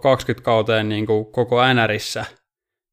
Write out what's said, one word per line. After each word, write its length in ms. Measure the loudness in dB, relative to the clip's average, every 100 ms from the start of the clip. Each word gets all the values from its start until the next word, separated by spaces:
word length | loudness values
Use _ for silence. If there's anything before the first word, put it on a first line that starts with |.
kaksikymmentä 440 | 0 0 0 -4 0
kauteen 440 | 0 2 0 0
niinku 360 | -4 0 -2 -2
koko 360 | -4 0 2 2
N 160 | 2 0
Rissä. 360 | -2 -6 -10 -10 -14 _ _ _ _ _